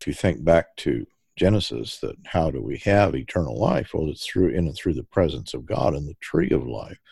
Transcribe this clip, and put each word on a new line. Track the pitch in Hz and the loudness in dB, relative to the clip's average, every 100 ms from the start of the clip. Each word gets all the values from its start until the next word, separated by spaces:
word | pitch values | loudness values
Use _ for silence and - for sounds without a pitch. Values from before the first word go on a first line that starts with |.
If | 76 | -8
you | |
think | - 98 60 | -2 0 2
back | 78 82 - - | 4 4 4 -4
to | - 58 - _ _ - | -2 -2 -4 _ _ 0
Genesis, | 92 107 - 57 - - | 2 4 0 -6 -8 -8
that | - - - | -10 -10 -4
how | 90 80 | 0 0
do | 67 | -2
we | 55 67 | -6 -4
have | 101 101 95 | 4 4 4
eternal | 67 - 90 71 57 | 2 -2 -2 -2 0
life? | - - - | 2 2 -2
Well, | 85 78 | -2 -4
it's | - - | -4 -4
through, | - 90 | 0 2
in | 85 82 | 2 -2
and | |
through | - 92 | -2 -2
the | 76 | -4
presence | - 101 82 71 - | -2 0 0 0 -8
of | 64 - | -12 -6
God | - 64 | 0 0
and | 71 73 | 0 -6
the | - | -12
tree | - - 190 | -2 0 2
of | 67 60 | 0 0
life. | 55 - - _ | -8 -12 -18 _